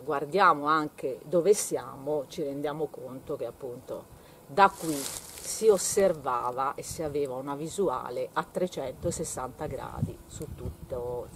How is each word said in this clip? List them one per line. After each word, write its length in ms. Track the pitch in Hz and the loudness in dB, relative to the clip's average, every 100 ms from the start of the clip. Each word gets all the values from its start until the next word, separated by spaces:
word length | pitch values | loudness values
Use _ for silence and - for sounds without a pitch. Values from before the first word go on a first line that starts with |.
guardiamo 640 | 131 143 147 185 185 147 | -2 -2 2 6 8 8
anche 560 | 147 156 151 - 143 120 | 4 2 2 -4 -6 -6
dove 280 | 151 170 165 | 0 4 6
siamo 720 | 208 - 139 123 127 139 151 131 | 4 2 -4 -4 -8 -2 -2 -2
ci 160 | - | -6
rendiamo 440 | 143 139 147 151 147 | -4 -4 -4 -2 -4
conto 500 | - 127 131 131 139 | -6 -12 -10 -8 -6
che 80 | |
appunto 760 | 120 - 131 123 - 110 - - - - - | -6 -8 -10 -10 -10 -10 -10 -18 -20 -20 -2
da 160 | 143 196 | 6 6
qui 260 | - 160 | 6 -4
si 760 | 143 139 - - - - - 220 | -4 -4 -8 -12 -12 -8 4 6
osservava 1040 | 190 - 208 190 160 135 120 123 127 135 | 6 4 4 4 4 0 0 0 0 -2
e 80 | - | -2
si 220 | - - | -8 -6
aveva 300 | 156 143 139 | -2 -2 -2
una 200 | 127 143 | -4 -6
visuale 760 | 143 160 - 175 127 123 127 127 | -6 -4 0 0 0 -4 -6 -4
a 100 | 160 | -4
trecentosessanta 1200 | - 185 180 - 131 147 170 165 156 - 127 123 151 | -4 -2 -2 -2 -8 -4 -4 -4 -4 -6 -8 -6 -8
gradi 520 | 131 117 117 - - - | -6 -8 -6 -6 -6 -14
su 280 | - 156 - | -12 -12 -10
tutto, 720 | 120 - - 127 120 123 104 | -10 -10 -10 -8 -6 -8 -10